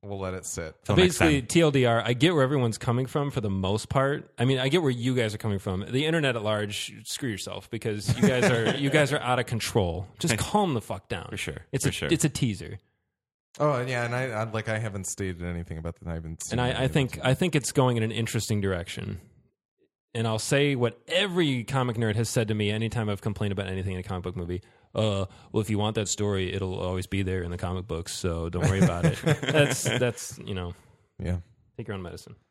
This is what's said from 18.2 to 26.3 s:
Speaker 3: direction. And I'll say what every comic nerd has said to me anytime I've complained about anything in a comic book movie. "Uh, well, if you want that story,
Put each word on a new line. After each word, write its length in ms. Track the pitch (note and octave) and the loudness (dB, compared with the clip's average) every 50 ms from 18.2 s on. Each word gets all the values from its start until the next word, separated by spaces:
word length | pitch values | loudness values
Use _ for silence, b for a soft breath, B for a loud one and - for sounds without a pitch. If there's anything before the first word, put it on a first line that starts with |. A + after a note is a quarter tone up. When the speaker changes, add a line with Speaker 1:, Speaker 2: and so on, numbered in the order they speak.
| A2+ A2 - A#2 G#2 - A2+ G#2 | -4 -2 -2 -4 -2 0 0 0
Speaker 3:
direction. 600 | G2 G2 F#2+ F2 E2+ - - - G2 - G2+ F#2+ - - _ _ _ _ _ _ _ _ _ _ _ _ _ _ _ _ _ | 2 0 0 -2 -4 -8 -8 -8 -6 -6 -8 -10 -12 -18 _ _ _ _ _ _ _ _ _ _ _ _ _ _ _ _ _
And 120 | A#2 A2+ | -2 0
I'll 120 | A2+ A2 A2 | 0 0 0
say 360 | - - D3 C#3 C#3+ C#3+ C#3 | 0 2 4 4 4 4 4
what 240 | B2+ A#2+ A#2 A#2 - _ - | 2 2 0 0 -2 _ -2
every 560 | - F3+ G3+ G3+ F3 F3+ F3 D3 C3+ B2 A2+ | 0 0 0 2 2 2 2 2 2 0 -2
comic 320 | - C3+ C3+ B2+ B2 A#2 | 0 0 0 0 0 0
nerd 180 | A2 A#2 A2 G#2 | 0 0 2 2
has 120 | A2 A#2 A2 | 0 0 0
said 200 | - - A2+ G#2 | 2 0 2 2
to 60 | A2 | 0
me 160 | G#2+ G#2+ G#2 | 0 2 0
anytime 380 | G#2 A2 A2+ A2+ - A#2+ A2+ G#2 | 0 0 -2 -2 -2 -2 -2 -2
I've 120 | G#2 F#2+ | -2 -2
complained 320 | - A2 G2+ - G#2+ G2+ G2 | -4 -4 -4 -2 -2 -2 -2
about 140 | F#2 G2 F#2+ | -2 -4 -4
anything 240 | F#2 F#2+ F#2 F#2+ F#2+ | -4 -4 -4 -4 -4
in 60 | F#2 | -6
a 20 | F2+ | -6
comic 220 | - G2 F2+ F2+ | -6 -6 -6 -4
book 120 | F#2 F2 | -6 -6
movie. 260 | F2+ F2 E2+ F2+ F2+ b b b b b b b | -6 -6 -4 -6 -6 b b b b b b b
"Uh, 320 | - A2 A2 G2+ G2 F#2+ F#2 b b b b b | -2 0 0 0 -2 -4 -6 b b b b b
well, 80 | A2 | -2
if 100 | G#2+ F#2+ | 0 0
you 80 | A2 G2+ | 0 0
want 160 | G#2 G#2+ A2 | 0 0 0
that 120 | A2+ G#2 F#2 | -2 -2 -2
story, 440 | - - G#2 G#2 | -2 -2 0 0